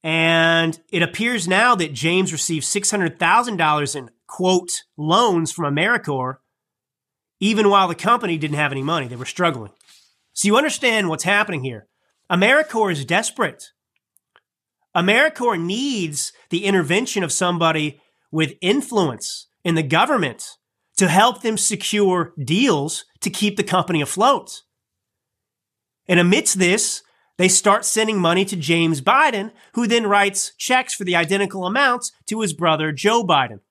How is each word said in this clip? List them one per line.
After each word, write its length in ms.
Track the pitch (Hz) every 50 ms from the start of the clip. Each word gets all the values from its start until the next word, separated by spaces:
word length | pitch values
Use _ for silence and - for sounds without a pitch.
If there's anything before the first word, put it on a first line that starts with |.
And 760 | - 160 160 165 165 165 165 165 165 165 165 165 165 165 160 - _ _
it 120 | - 175
appears 460 | 170 165 - - 220 240 247 220 165 175
now 260 | 185 196 226 247 240
that 180 | 190 170 156 139
James 380 | 110 127 165 175 185 190 160
received 340 | 165 143 - - 165 156 131
six 240 | - - 208 196 -
hundred 280 | - 202 180 160 - _
thousand 380 | 180 165 190 226 247 240 214
dollars 380 | 170 165 156 151 151 147 139 -
in, 160 | 147 127 113 _ _ _
quote, 560 | - - - 180 185 185 180 180 - - - - _ _
loans 540 | - 147 156 175 214 247 226 185 170 160 147
from 220 | - - 165 143
AmeriCorps, 680 | 143 151 175 214 240 233 233 156 143 131 127 127 135 _ _ _ _ _ _ _ _ _ _ _ _ _ _ _ _ _ _ _ _ _
even 300 | 190 208 226 214 214 202
while 180 | 202 196 190 175
the 60 | 170
company 420 | 170 - 208 240 240 240 185 170
didn't 220 | 156 147 151 151 147
have 140 | 151 143
any 100 | 139 135
money. 240 | 131 147 170 160 135
They 100 | 120 123
were 80 | 117 127
struggling. 480 | - - - 180 170 143 123 107 98 _ _ _ _ - _ _ _ _ _ _ _ _
So 120 | - -
you 100 | 202 208
understand 520 | 247 294 302 - - - 247 226 220 202 170
what's 160 | 160 - -
happening 380 | 175 202 208 214 202 180 143
here. 240 | 127 131 120 107 - _ _ _ _ _ _ _ _ _
AmeriCorps 600 | 180 180 196 220 262 302 311 302 - 226 214 196
is 120 | 170 143 135
desperate. 680 | 110 165 196 226 - - - 226 156 - _ - - _ _ _ _ _ _ _ _ _ _ _ _ _ _ _ _ _ _ _ _ _ _ _ _ _
AmeriCorps 680 | 175 170 190 214 240 294 311 302 - 247 240 214 170 170
needs 680 | 175 196 233 269 285 262 214 175 156 147 139 - - _ _ _ _
the 140 | - 175 202
intervention 580 | 196 196 185 165 139 175 208 254 - - 208
of 100 | 180 156
somebody 680 | - - 190 180 175 165 170 165 156 156 151 151 143 _ _ _ _ _ _ _
with 260 | - 160 160 135 - _
influence 840 | - 180 220 285 262 - 240 208 180 147 120 104 - - - - - _ _ _ _
in 100 | 175 170
the 80 | 160
government 640 | 156 135 156 165 220 285 294 233 170 131 110 - - - - _ _ _ _ _ _ _ _
to 120 | - 190 175
help 340 | 156 190 214 247 240 233
them 140 | - 226 220
secure 800 | 208 - - 214 196 - - - 208 202 190 180 180 160 175 _ -
deals 640 | 135 117 160 202 277 269 185 147 139 160 - - - _ _ _
to 100 | - 202
keep 260 | - - 214 208 202
the 60 | 208
company 380 | 196 202 185 185 175 - 175 156
afloat. 640 | 143 - - 185 214 262 277 196 - - - - _ _ _ _ _ _ _ _ _ _ _ _ _ _ _ _ _ _ _ _ _ _ _ _ _ _ _ _ _ -
And 100 | 180 175
amidst 400 | 175 175 196 285 320 - - 190
this, 440 | 185 175 185 226 - - - - _ _ _ _ _ _ _
they 100 | - 180
start 380 | 185 185 - - 214 196 226 233
sending 340 | - - 220 220 220 220 196
money 260 | 180 165 170 185 196
to 120 | 190 202
James 440 | 175 147 139 170 170 165 165 160 139
Biden, 520 | 131 - 240 269 311 294 233 202 196 226 _ _ _ _ _
who 120 | 226 240
then 220 | 208 233 233 226 202
writes 460 | 202 202 202 202 190 - - - _
checks 380 | _ - - 254 254 254 - -
for 100 | - 202
the 100 | 180 175
identical 520 | 170 170 156 190 202 202 190 196 190 180
amounts 440 | 180 208 262 285 262 240 247 240 - _ _ _
to 140 | - 214 226
his 120 | 220 190
brother, 380 | 151 139 175 165 160 151 156 156
Joe 320 | 147 131 - 202 226 233
Biden. 380 | 226 170 165 139 131 117 110 98 _ _